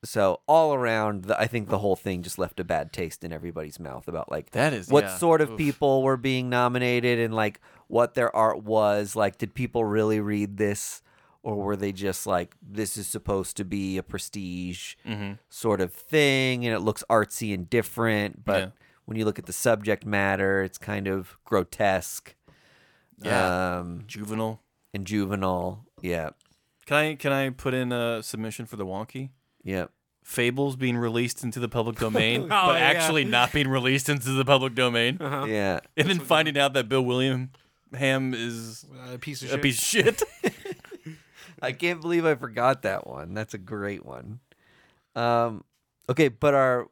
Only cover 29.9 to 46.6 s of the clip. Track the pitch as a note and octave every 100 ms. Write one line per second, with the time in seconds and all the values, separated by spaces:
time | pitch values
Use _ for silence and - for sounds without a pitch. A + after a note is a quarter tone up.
29.9 | _ _ _ - - A#2+ B2+ C#3+ C3 B2+
30.9 | A#2+ A#2 A2+ A#2+ - B2 A2+ A#2+ B2 A2+
31.9 | A2+ A2+ A2 A2 A#2+ C3+ G#3 F#3 E3+ C3
32.9 | D#3+ D#3+ D#3 C3 A#2+ B2 D3+ C3+ C3+ B2
33.9 | C3+ C3 C#3+ B2 C3+ C3 C3+ C3 A#2+ B2
34.9 | A#2 A#2 F3+ D3 C#3 C3+ G#2+ G2 F2 -
35.9 | - D#3 F#3 C#3+ D#3 D#3 C#3+ C#3 C3+ A2+
36.9 | C3+ B2+ B2 C3 C3 C3 - _ _ _
37.9 | B2+ C3+ C3+ C3 B2 A#2 A#2 A2+ A2 -
38.9 | C3 B2+ B2+ D#3 C3+ B2+ C3+ C#3+ A#2+ -
39.9 | A3 G3+ - A4 - - - G4+ - -
40.9 | G4 - D#3+ _ - - E3+ B2+ B2+ E3+
41.9 | F3 D#3+ E3+ E3 C#3 B2 A2+ A#2+ C3+ G#2
42.9 | G2 - B1+ D#2+ G2 A2 G#2+ F#2 G#2+ G2+
43.9 | G2+ - B1+ B1+ A#2 _ _ _ _ _
44.9 | _ _ - A#2+ A#2+ A#2 A2 - _ _
45.9 | _ - B2+ D3+ A2+ D3+ C#3